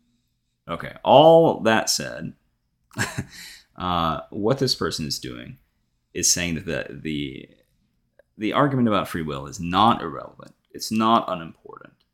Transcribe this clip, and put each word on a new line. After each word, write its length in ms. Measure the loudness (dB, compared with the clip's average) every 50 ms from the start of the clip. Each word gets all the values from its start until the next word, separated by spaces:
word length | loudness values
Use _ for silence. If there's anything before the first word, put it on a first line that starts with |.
| _ _ _ _ _ _ _ _ _ _ _ _ _ -10
Okay, 240 | -10 -8 -8 -12 -14 -6 2
all 580 | 6 8 10 10 10 10 8 8 6 2 2
that 280 | 2 2 2 2 2 0
said, 460 | -4 -4 -4 -8 -10 -10 -12 -14 -14 _ _ _ _ _ _ _ _ _ _ _ -8
<laughs> 100 | -8 -8 -6 -6 -10 -12 -12 -14 -20 -20 -20 -20 -20 _ _ _
uh, 440 | -8 -4 -2 -2 0 0 -2 -2 -4 -8 -10
what 280 | -8 -2 0 0 0 0
this 160 | 0 -2 -2
person 320 | -2 -2 -4 -4 -4 -6
is 120 | -6 -8 -8
doing 400 | -10 -12 -14 -14 -16 -18 -20 _ _ _ _ _ _ _ _ _ _ _ -8
is 160 | -2 0 0 0
saying 240 | 0 0 -4 -4
that 100 | -6 -6
the, 200 | -6 -6 -6 -6 -8 -12 -10
the, 480 | -8 -6 -6 -4 -6 -6 -10 -14 -18 -20 _ _ _ _ _ _ _ _ _ _ _ _ _ _ _ _ _ -6
the 140 | -6 -2 0
argument 360 | 2 2 2 2 2 2 2
about 200 | 2 0 -2 -2
free 140 | -6 -6 -6
will 240 | -6 -6 -8 -8
is 140 | -10 -12 -10
not 420 | -8 -2 2 4 4 4 4 2 -2
irrelevant. 520 | -8 -8 -10 -14 -14 -18 _ -20 -20 _ _ _ _ _
It's 180 | -12 -8 -4
not 340 | -2 0 2 4 2 2 2 0
unimportant. 640 | -6 -8 -8 -12 -16 _ _ -20 -20 -20 -20 -20 _ _ _ _